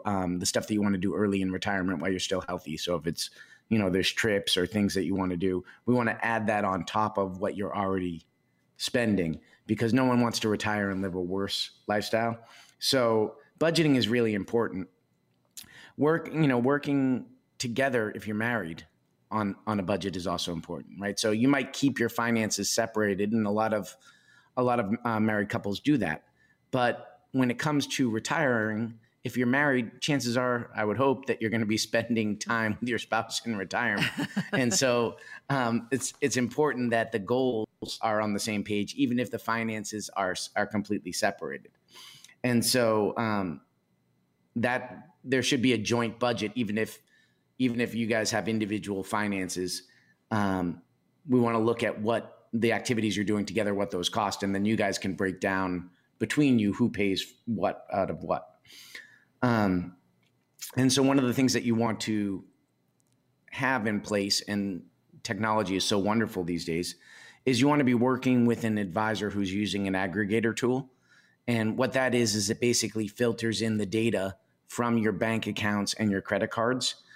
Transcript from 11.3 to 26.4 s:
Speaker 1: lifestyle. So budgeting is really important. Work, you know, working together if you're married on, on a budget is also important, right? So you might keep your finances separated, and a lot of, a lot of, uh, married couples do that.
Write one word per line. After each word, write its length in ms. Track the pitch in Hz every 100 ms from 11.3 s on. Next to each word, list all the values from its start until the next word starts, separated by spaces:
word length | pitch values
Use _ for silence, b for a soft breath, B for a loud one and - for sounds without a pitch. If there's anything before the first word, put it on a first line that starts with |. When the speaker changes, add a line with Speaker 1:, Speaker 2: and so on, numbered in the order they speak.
| 95 98 - - - -
Speaker 1:
lifestyle. 500 | 104 101 110 117 113 B B B B
So 580 | - 135 117 110 104 - B -
budgeting 380 | 160 165 156 131
is 100 | 107
really 280 | 120 113 101
important. 520 | 92 117 110 95 - _ _ _ _ _ _ - B B B B
Work, 340 | 143 165 165
you 160 | 151 147
know, 120 | 120
working 640 | 123 143 143 139 131 120 - - _ -
together 560 | 123 113 135 123 107 -
if 100 | 95
you're 120 | 104
married 480 | 117 117 82 80 - _ _ _ -
on, 240 | 107 101 98 -
on 120 | 104
a 40 |
budget 320 | 90 98 92 90
is 100 | 90
also 280 | 87 -
important, 460 | 85 85 78 - 80
right? 200 | 101 -
So 120 | 113
you 160 | 107 131
might 260 | 139 -
keep 260 | - 139 113
your 100 | 117
finances 600 | - 117 117 107 - 98
separated, 640 | - 113 107 104 95 104
and 140 | 113 104
a 60 |
lot 220 | 104 110
of, 220 | 107 92 - b b b b b -
a 60 |
lot 160 | 123 120
of, 160 | 98 117 120
uh, 140 | 110
married 300 | 110 104 104
couples 300 | 113 104 98
do 180 | 143 147
that. 260 | 87 76 _ b